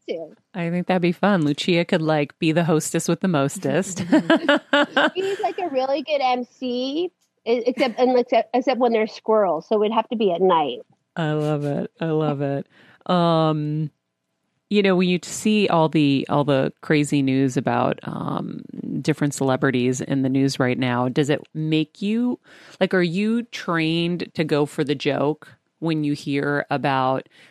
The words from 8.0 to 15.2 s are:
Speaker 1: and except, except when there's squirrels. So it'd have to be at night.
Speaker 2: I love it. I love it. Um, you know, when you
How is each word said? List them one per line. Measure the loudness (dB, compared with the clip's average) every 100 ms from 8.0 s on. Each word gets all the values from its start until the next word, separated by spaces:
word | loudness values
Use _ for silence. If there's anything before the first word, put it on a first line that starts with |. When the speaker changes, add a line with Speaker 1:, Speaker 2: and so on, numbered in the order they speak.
Speaker 1:
and | 2 2
except, | 2 0 2
except | -2 0 2
when | 2
there's | 2 -2
squirrels. | -4 0 2 2 0 -2
So | 0
it'd | 2
have | 0 -2
to | 0
be | 0
at | 2
night. | 4 4 2 -4 -14 _ _
Speaker 2:
I | -6 -2
love | 0 0 -2
it. | -2 -4 -6 -6
I | -2
love | 0 0 -2
it. | -4 -4 -8 _ -20 _ -2
Um, | 2 4 2 2 0 -2 -4 -6 -8 _ _ _ _ _ _ _
you | 2
know, | 4 4
when | 2
you | 0